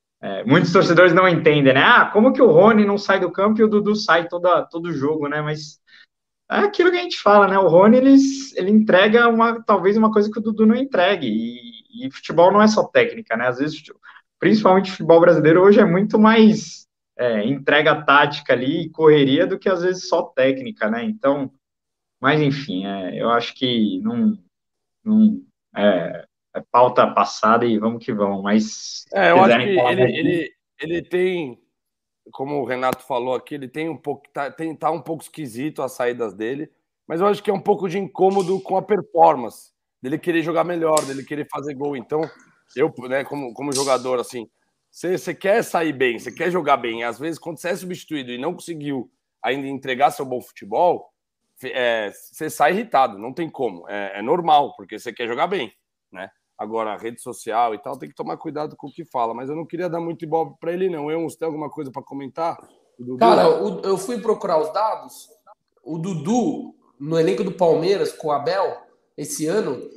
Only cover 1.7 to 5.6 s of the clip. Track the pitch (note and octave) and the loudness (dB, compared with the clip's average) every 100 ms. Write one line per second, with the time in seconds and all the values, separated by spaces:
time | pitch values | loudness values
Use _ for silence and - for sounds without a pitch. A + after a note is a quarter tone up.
1.7 | B2+ F#3+ A#3 F3 G#3 B3+ - F3+ D#3 G#3 | 4 6 6 4 4 4 6 6 8 6
2.7 | A3 G3+ G3+ - G3 F3+ F3+ G3+ A3 G#3+ | 6 2 0 0 0 0 0 0 2 2
3.7 | G#3 G#3 G#3+ - E3 E3 F3 F3+ E3 - | 2 0 -2 0 0 0 -2 2 2 0
4.7 | E3 E3+ D3 C#3 D#3 C#3+ D3+ D3+ D3+ | -8 -6 -4 -2 -4 -4 -6 -6 -8